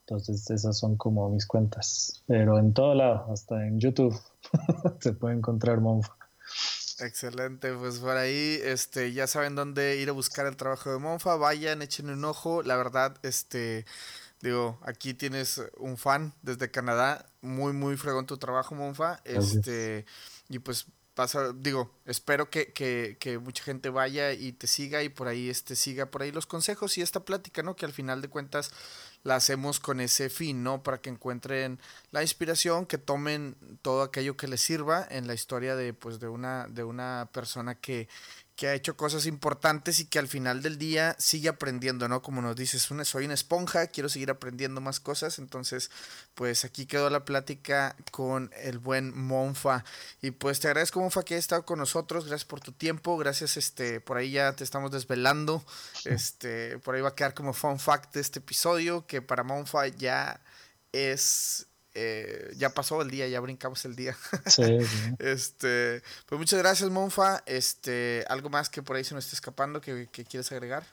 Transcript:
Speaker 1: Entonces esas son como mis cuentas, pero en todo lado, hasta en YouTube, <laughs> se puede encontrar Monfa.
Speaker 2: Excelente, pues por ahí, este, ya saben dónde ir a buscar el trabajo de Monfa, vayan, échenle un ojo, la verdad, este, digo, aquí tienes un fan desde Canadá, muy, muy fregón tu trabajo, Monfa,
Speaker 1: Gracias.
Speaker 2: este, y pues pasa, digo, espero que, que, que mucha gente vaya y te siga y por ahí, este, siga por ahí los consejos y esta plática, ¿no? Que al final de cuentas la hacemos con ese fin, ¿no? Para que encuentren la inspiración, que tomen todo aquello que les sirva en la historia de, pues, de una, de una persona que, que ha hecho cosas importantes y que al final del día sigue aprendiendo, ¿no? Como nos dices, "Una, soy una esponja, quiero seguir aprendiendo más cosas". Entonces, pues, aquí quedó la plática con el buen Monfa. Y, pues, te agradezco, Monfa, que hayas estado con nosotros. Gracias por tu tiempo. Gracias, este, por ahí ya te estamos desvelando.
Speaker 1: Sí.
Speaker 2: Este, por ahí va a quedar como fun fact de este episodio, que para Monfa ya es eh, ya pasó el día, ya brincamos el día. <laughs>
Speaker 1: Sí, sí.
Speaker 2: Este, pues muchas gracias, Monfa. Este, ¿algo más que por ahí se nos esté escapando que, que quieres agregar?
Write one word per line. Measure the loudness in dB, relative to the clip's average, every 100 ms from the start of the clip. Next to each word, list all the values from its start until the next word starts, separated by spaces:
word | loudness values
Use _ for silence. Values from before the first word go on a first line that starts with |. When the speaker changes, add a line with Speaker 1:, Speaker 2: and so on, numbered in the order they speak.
Speaker 1:
Entonces | -4 -4 -2 -4 0
esas | 0 2 2
son | 2 2
como | 4 2 4
mis | 2 2
cuentas, | 4 4 2 -4 -2 -4 -6 4
pero | 6 8 8
en | 8
todo | 8 8
lado, | 8 8 4 0
hasta | -6 -2 -2 0
en | 4
YouTube, | 4 6 6 4 -6 _ 0
<laughs> | 0 2 2 2 2
se | 0
puede | 0 0 2
encontrar | 2 2 4 6
Monfa. | 6 4 2 -4 -20 _ -12 -4 -4 -4 -6 -6
Speaker 2:
Excelente, | -6 -4 -6 -4 -6 -4 -4
pues | -4 -4 -4
por | 0 2
ahí, | 2 2 2 0
este, | 0 0 -2 -2 -2
ya | 0 0
saben | 2 0
dónde | 0 -2 0 2 2
ir | 0
a |
buscar | 0 -2 -2 -4
el | -2
trabajo | -2 -2 -2
de | -2
Monfa, | -2 -2 2 4
vayan, | 4 4 0 -2
échenle | -4 -6 -6
un | -4 -2
ojo, | -2 0 0
la | 2 2
verdad, | 2 2 2 0
este, | -4 -2 -2 -4 -2 -4 -6 -14 -14 -16 -18 _
digo, | -2 0 0 -4
aquí | -10 -8 -8
tienes | -6 -4 -2 -2 -4 -6 -8
un | -8 -2
fan | 2 2 2 -8
desde | -6 -2 -2
Canadá, | -2 0 4 4 2 -6 _
muy, | -6 -2 0
muy | 0 0 -2
fregón | 0 -2 -2
tu | -6
trabajo, | -2 -2 -2
Monfa, | -4 -8 -2 -2 -2
Speaker 1:
Gracias. | -2 2 4 4
Speaker 2:
este, | 2 0 -2 -4 -8 -16 -18 -20 _
y | -10
pues | -6 -6 -6 _ _
pasa, | -2 0 0 -2
digo, | -2 -2 0 -2 _
espero | -8 -6 0 2 2
que, | -2 -4
que, | -2 -2 0 -4 -6
que | -6 -6
mucha | -6 -10
gente | -6 -6 -2
vaya | 0 0 2 0
y | -2 -6
te | -6 0
siga | 0 0 -2
y | -4
por | -4 -4
ahí, | -2 -2
este, | -4 -4 -2
siga | -2 -2 -4
por | -4
ahí | -4
los | -6 -6
consejos | -2 -2 0 -2 0
y |
esta | 0 -2
plática, | -4 -6 -4 -6
¿no? | -4 -4
Que | -8
al |
final | -6 -4 -4
de | -4
cuentas | -8 -4 -4 -4 -10 -18 -18 -20 -10
la | 2 4
hacemos | 4 2 0 -2
con | -2 -2
ese | 2 2 2
fin, | -2 -4 -2
¿no? | -2 -2
Para | -2 -4
que | -6
encuentren | -8 -6 -6 -4 -2 -2 -4 -12 -20 _
la | -2
inspiración, | -2 0 0 2 4 2 0
que | -4
tomen | -2 -2 0 -2 -4 -12 -18 -8
todo | 0 2
aquello | 2 0 -4 -4
que | -4
les | 0
sirva | 0 0 2 0 0
en | -6 -4
la |
historia | -6 -4 -4 -2 -2
de, | -2
pues, | -6 -10 -8
de | -8
una, | -6 -6 -6 -8
de | -6
una | -6 -6 -4 -4 -6
persona | -6 -6 -6 -6
que, | -8 -6 -6 -6 -12 -18 -20 -20 -4
que | -2
ha |
hecho | 0 -2 -2
cosas | -2 0 -2
importantes | 0 -2 2 2 2 2 0
y | 2
que | 0
al | 0
final | -2 0 0
del | -2 -4
día | 0 2 2 2
sigue | 0 2 2
aprendiendo, | 0 -2 -2 -2 0 0
¿no? | 0
Como | -2 -4
nos | -2 -2
dices, | -2 0 0
"Una, | -2 -2
soy | -2 -2
una |
esponja, | -2 0 0 2 0 0
quiero | -2 -4
seguir | -2 -2
aprendiendo | -4 -4 -6 -6 -4
más | -6 -6
cosas". | -4 -4 -4 -6
Entonces, | -10 -8 -6 -6 -8 -10 -16 -18 -18
pues, | -4 0 0
aquí | -2 -6 -4
quedó | 2 4
la | 2 2
plática | -2 -2 -10 0 2 2 -2 -14
con | -4 0 0 -2 -8
el | -8 -6
buen | 0 0 0 -4
Monfa. | 0 0 0 0 2 2 0 -14 -16 -8
Y, | -8
pues, | -2 0 2
te | 4
agradezco, | 4 4 2
Monfa, | 2 2
que | 0
hayas | -2
estado | 2 0
con | 0 -2
nosotros. | 0 0 0 -4 -4
Gracias | -6 -6
por | -12
tu | -12
tiempo. | -4 -2 -2 0 2
Gracias, | 2 0 0 0
este, | -2 -2 -2 -2
por | -2 -2
ahí | 0
ya | 4 2
te | 2
estamos | -4 -4 -2
desvelando. | -4 -2 4 6 6 4 0 -2 -16 -14
Speaker 1:
Sí. | -8 -2
Speaker 2:
Este, | 0 0 -4 -6 -6 -6 -8
por | -2
ahí | 0
va | 0
a |
quedar | 2 -2
como | 0 -4
fun | 0 0 0
fact | 4 4 2
de | -4
este | -4 -6
episodio, | -4 0 4 4 2 -2 -4
que | -8
para | -2 -2
Monfa | 0 -4 0 2 0
ya | 0 0 0 0 -6 -14 -20 -20 _ _
es | 0 0 2 2 2 0 -4 -6 _ _ -4
eh, | -2 -2 -6 -8 -10 0
ya | 0
pasó | 2 -2 0
el | -2
día, | -2 -2
ya | -2
brincamos | -4 -6 -6 -6
el | -8
día. | -6 -6 -6 -6
<laughs> | -6 4
Speaker 1:
Sí, | 6 8 8
sí. | 4 0 -2 -2
Speaker 2:
Este, | 0 0 -2 -2 2 2 2 0 -8 -20 -8
pues | -4
muchas | 2 4
gracias, | 6 4 2
Monfa. | 0 0 4 4 4
Este, | 0 0 0 -2 -2 -2 0 0 -2
¿algo | -4 0
más | -2 -2
que | -6
por | -4 -4
ahí |
se | -4
nos | -6
esté | -8 -8
escapando | -10 -2 -2 -2
que, | -6 -8 -8
que | -12
quieres | -10 -6 -6
agregar? | -6 -4 -6 -6